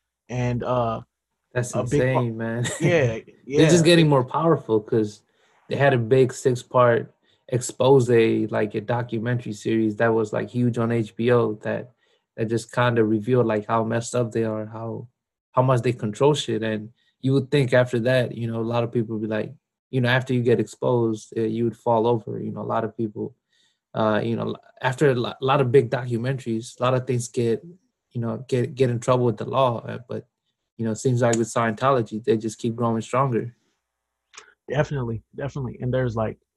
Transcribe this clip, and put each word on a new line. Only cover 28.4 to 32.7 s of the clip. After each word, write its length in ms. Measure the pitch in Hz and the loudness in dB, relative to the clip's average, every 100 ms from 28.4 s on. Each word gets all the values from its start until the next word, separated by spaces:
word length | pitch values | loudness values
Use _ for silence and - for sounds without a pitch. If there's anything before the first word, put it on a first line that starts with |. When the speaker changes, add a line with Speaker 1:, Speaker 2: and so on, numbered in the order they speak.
| 127 | -4
Speaker 2:
get, 260 | 127 123 | -2 -2
get 160 | 127 127 | 0 0
in 100 | 120 | 2
trouble 240 | 131 127 | 0 2
with 140 | 123 107 | 2 0
the 80 | 113 | -2
law. 320 | 123 131 117 | 0 0 0
Uh, 200 | 117 110 - | -8 -12 -10
but, 180 | 110 - _ _ _ _ - | -12 -12 _ _ _ _ -6
you 80 | |
know, 60 | 113 | -4
it 40 | 107 | -2
seems 260 | 135 120 | 0 2
like 140 | 120 113 | 2 2
with 120 | 113 | 0
Scientology, 760 | 123 117 107 131 131 104 107 | 0 -2 0 0 0 -2 -4
they 140 | 107 113 | 0 0
just 220 | 107 - | -2 -6
keep 180 | 120 | -6